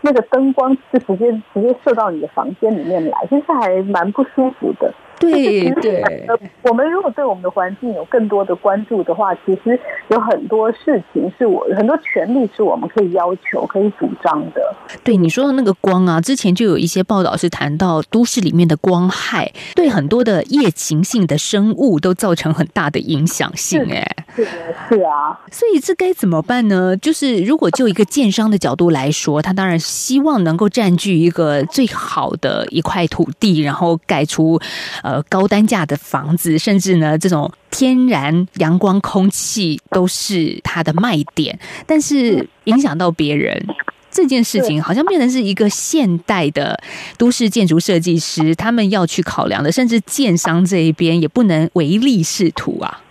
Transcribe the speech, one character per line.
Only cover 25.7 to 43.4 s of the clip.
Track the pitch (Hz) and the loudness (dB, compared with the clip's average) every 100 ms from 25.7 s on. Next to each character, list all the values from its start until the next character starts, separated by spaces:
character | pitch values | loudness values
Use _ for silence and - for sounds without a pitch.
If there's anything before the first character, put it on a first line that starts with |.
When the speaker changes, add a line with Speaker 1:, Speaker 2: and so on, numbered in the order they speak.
Speaker 2:
以 | 339 | 0
这 | 262 | 0
该 | 370 370 | -2 -2
怎 | 370 196 | 0 0
么 | 165 | 0
办 | 151 247 220 | 0 0 2
呢？ | 185 185 190 | 2 2 0
就 | - | 0
是 | 320 277 220 | 0 0 0
如 | 190 311 | 0 2
果 | - | 2
就 | - 247 | 2 2
一 | |
个 | 185 | 2
建 | 202 285 233 | 0 2 0
商 | 196 220 | 2 0
的 | 208 | 0
角 | 143 | 0
度 | 131 175 | 0 2
来 | 151 139 | 2 0
说， | 151 - 147 | -2 -2 -2
他 | 170 | 0
当 | 185 190 | -2 0
然 | 170 | 0
希 | - - - 262 | -2 -8 -2 0
望 | 302 269 | 2 2
能 | 170 165 | 2 2
够 | 208 | 0
占 | - 202 175 | 2 2 2
据 | 202 | 2
一 | 170 170 | 2 2
个 | 170 160 147 139 | 2 0 0 0
最 | - 247 | 0 0
好 | - - - 139 - | -2 -6 -4 -4 -4
的 | 135 - - | -4 -4 -2
一 | 160 | -4
块 | 160 - 165 | -4 -2 -2
土 | - 165 143 | -2 -4 0
地， | 214 156 | 2 2
然 | 147 | 0
后 | 147 175 165 - | 0 0 -2 -2
盖 | 165 | -2
出， | 151 - 160 165 - - - - | -2 0 2 0 -2 -12 -12 -10
呃， | - 135 - | -6 -6 -2
高 | 185 196 | 0 2
单 | 208 | 2
价 | 214 208 151 | 2 0 -2
的 | 143 | -4
房 | - 139 143 170 | -4 -6 -2 -2
子， | 170 160 | 0 0
甚 | 220 196 | 2 0
至 | 190 175 | 2 2
呢， | 156 156 | 2 0
这 | 190 | 0
种 | 165 147 - _ | 0 -2 -8 _
天 | - 262 254 254 | -2 2 4 2
然 | 180 139 165 180 | 2 2 0 0
阳 | - 156 180 | -2 2 2
光、 | 202 196 | 2 2
空 | - 196 190 | 0 2 2
气 | - - - 175 151 _ | 0 -6 -4 -2 -4 _
都 | 185 | 0
是 | 185 - - 190 156 - | 0 -2 -4 -2 -2 -4
他 | - 175 | -8 -4
的 | 156 | -2
卖 | 156 240 170 147 - | 0 0 0 -2 -4
点， | 156 - - - - | -4 -6 -14 -18 0
但 | 311 | 0
是 | 285 285 240 180 - _ | 2 2 2 2 -2 _
影 | - 240 | 2 2
响 | 277 151 | 2 0
到 | 175 | -2
别 | 165 151 | 0 0
人， | 147 | 0